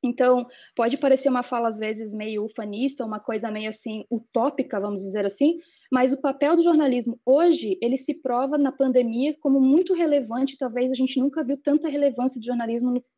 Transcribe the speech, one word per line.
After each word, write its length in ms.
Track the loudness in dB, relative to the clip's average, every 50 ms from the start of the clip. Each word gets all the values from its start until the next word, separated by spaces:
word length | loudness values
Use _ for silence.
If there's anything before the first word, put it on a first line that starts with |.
| -2
Então, 420 | -4 0 2 4 4 4 2 0 -6 -16 -20 -20 _ _
pode 220 | -2 0 0 0 0
parecer 300 | 2 2 2 4 2 0
uma 140 | 0 0
fala, 260 | -2 -4 -4 -4 -2 -4
às 100 | -4 -4
vezes, 340 | -6 -6 -6 -8 -10 -10
meio 320 | -10 -10 -8 -6 -6 -6 -6
ufanista, 600 | -6 -8 -10 -10 -8 -6 -4 -4 -4 -4 -6 -8
uma 140 | -8 -8 -8
coisa 320 | _ -6 -6 -4 -6 -6
meio, 200 | -6 -6 -8 -8
assim, 340 | -10 -10 -10 -10 -10 -10 -8 _
utópica, 680 | -8 -8 -8 _ _ -2 -2 0 -2 -4 -6 -4 -4 -6
vamos 220 | -4 -4 -6 -8
dizer 240 | -8 -8 -6 -4 -4
assim, 340 | -4 0 2 2 2 2 0 -8 _ _ _ _ _
mas 220 | 0 2 2 2
o 80 | 0 0
papel 340 | -2 -4 -2 0 0 2 2
do 80 | 4
jornalismo 560 | 4 4 4 4 4 4 2 0 -2 -4 -8 -4 _
hoje, 540 | 2 4 6 6 4 4 2 0 -4 -4 -2
ele 160 | -2 -2 -2
se 180 | -2 -2 -6 -6
prova 440 | -4 _ -4 -2 -2 -2 0 0 0
na 120 | 0 0
pandemia 640 | 0 _ 0 4 4 2 2 2 0 0 -2 -2 -2 _
como 180 | _ 2 4 4
muito 360 | 6 6 6 4 4 2 0
relevante, 640 | 0 2 2 2 0 0 -2 -2 -2 -2 -2 -4 _
talvez 340 | -8 -6 -2 -2 -2 -2
a 20 | 0
gente 240 | 0 -2 0 0 0
nunca 240 | 0 0 -2 -2
viu 140 | -4 -4 -4
tanta 320 | -2 _ 0 0 2 0 -2
relevância 500 | -2 2 0 0 0 0 -4 -4 -4 -6
de 80 | -8
jornalismo 460 | -6 -4 -4 -4 -4 -2 -2 -2 -2
no 120 | -2 -2 -6 _ _